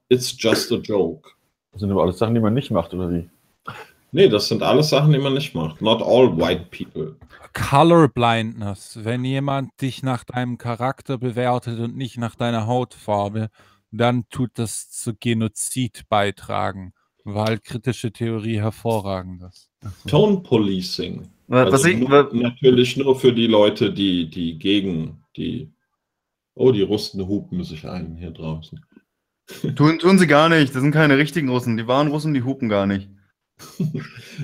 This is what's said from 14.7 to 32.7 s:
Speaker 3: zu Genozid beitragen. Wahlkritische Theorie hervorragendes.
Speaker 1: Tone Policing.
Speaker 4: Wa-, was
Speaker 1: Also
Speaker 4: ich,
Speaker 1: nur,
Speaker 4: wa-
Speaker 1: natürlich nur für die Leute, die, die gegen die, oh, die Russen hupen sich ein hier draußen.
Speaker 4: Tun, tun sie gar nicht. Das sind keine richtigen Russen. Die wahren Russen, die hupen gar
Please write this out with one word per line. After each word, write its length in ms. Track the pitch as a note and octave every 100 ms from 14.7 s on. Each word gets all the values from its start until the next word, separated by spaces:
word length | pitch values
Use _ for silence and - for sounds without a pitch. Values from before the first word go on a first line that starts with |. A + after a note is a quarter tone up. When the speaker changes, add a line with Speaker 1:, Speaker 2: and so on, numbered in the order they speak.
| - -
Speaker 3:
zu 240 | - - G#2+
Genozid 840 | A#2+ A2+ A2 - - C3 B2 - -
beitragen. 840 | G#2+ G2+ - - G2+ G2 F#2+ F#2 - _ _
Wahlkritische 880 | G#2+ G#2 G#2+ A2 - A#2+ B2+ A2+ A#2
Theorie 480 | - A2+ A2+ G#2+ A2
hervorragendes. 1120 | G#2+ - A#2 A2 G2 F#2+ F#2 F2+ F2+ - _ _ G#2 - -
Speaker 1:
Tone 340 | D3 G#3+ G3
Policing. 840 | - A#2+ G2+ F#2+ F2+ - F2 F2+ - _ _
Speaker 4:
Wa-, 160 | B2 B2+
was 60 |
Speaker 1:
Also 160 | C3+ E3
Speaker 4:
ich, 100 | A2+
Speaker 1:
nur, 120 | B2+
Speaker 4:
wa- 180 | C#3+ C#3
Speaker 1:
natürlich 640 | A#2+ A#2+ B2 C3 B2 B2 B2+
nur 200 | C#3 B2+
für 140 | C3
die 140 | A#2 A2+
Leute, 460 | G#2+ G#2 G#2 G#2
die, 360 | F2+ G2 F2+ D#2+
die 300 | F#2 E2+ D#2+
gegen 640 | F#2+ G2+ F#2+ E2 D#2+ D#2+ _ -
die, 360 | E2 D#2+ D#2 _ _ _ _ _ _ _ _
oh, 160 | - B2+
die 100 | G#2+
Russen 440 | F#2+ G#2 - G2 F#2+
hupen 380 | G2+ - F2+
sich 220 | D#2+ D#2 A1
ein 280 | F2+ E2 E2
hier 140 | E2+
draußen. 500 | D#2+ D#2+ D#2+ - D#2 - _ _ _ _ _ _ - - A#2+
Speaker 4:
Tun, 220 | D3 E3
tun 200 | F3 F#3+
sie 80 | E3+
gar 220 | D3 D#3+
nicht. 260 | D#3+ C3+
Das 80 | B2+
sind 100 | C#3+
keine 260 | D#3 D3+ C3+
richtigen 300 | D3 E3+ C3+
Russen. 280 | B2+ B2 A2
Die 100 | A2+
wahren 220 | C3 D3+
Russen, 240 | D3+ D#3
die 80 | C#3
hupen 260 | A#2+ C3+
gar 180 | A#2